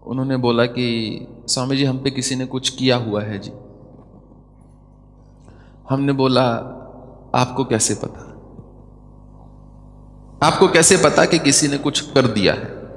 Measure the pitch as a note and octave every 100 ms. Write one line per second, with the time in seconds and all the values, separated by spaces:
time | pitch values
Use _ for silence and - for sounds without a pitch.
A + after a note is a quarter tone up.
0 | - B2 C3+ C3 B2 A#2+ A#2+ B2 B2 A#2
1 | A2 - - - - - B2+ C3+ C#3 C3
2 | C3+ C3+ B2+ B2+ B2+ C3 B2+ - C3 B2
3 | G#2+ G#2 G#2 G2+ F#2+ - - - - -
4 | - - - - - - - - - -
5 | - - - - - - - - - C3+
6 | C#3 C3+ C3 B2 B2+ A#2 - - - -
7 | - - - A#2+ B2 - A2+ A2+ - G#2
8 | - - - - - - - - - -
9 | - - - - - - - - - -
10 | - - - - D3+ E3 F#3+ E3+ D3+ F#3
11 | D#3 - E3 E3 D3 C3+ D3 C#3 D3 C#3
12 | - - B2+ A2 F#2 - - - -